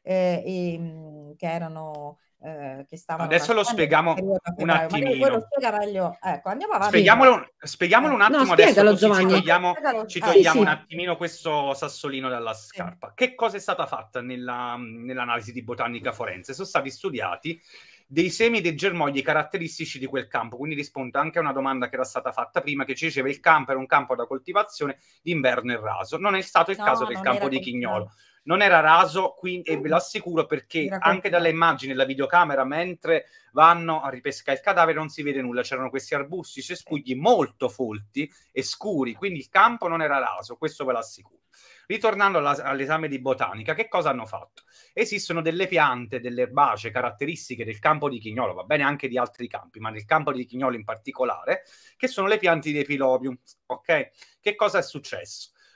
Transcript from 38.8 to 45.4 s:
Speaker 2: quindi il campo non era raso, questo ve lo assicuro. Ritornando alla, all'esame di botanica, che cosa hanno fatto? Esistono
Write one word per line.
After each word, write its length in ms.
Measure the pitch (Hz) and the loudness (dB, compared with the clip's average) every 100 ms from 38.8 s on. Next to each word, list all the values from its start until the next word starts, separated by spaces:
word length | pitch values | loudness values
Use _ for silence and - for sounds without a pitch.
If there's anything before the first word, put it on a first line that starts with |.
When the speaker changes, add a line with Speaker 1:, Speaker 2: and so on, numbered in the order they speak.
| 208 170 123 | -4 -2 -2
Speaker 2:
quindi 240 | 110 196 165 | -4 -8 -8
il 100 | - | 0
campo 380 | 190 220 240 175 | 4 4 4 -4
non 160 | 165 | -2
era 160 | 151 139 | 0 0
raso, 380 | 120 92 98 120 | -2 -6 -10 -8
questo 280 | 156 - | -8 -4
ve 80 | 135 | -4
lo 60 | 120 | -4
assicuro. 400 | 110 - 101 _ _ _ _ - - | -6 -14 _ _ _ _ _ -20 -10
Ritornando 520 | 214 220 196 202 175 | -2 0 4 4 4
alla, 180 | 143 139 | 2 0
all'esame 420 | 131 139 135 160 156 | -2 -4 -2 -2 -2
di 140 | 139 | -4
botanica, 540 | 131 127 110 98 110 | -2 -2 -2 -4 -6
che 120 | 156 226 | -4 -2
cosa 240 | 190 151 | -2 0
hanno 160 | 123 113 | -2 -6
fatto? 380 | - - _ _ _ _ | -14 -16 _ _ _ _
Esistono 480 | - 226 208 - 165 | -4 -4 -4 -4 -4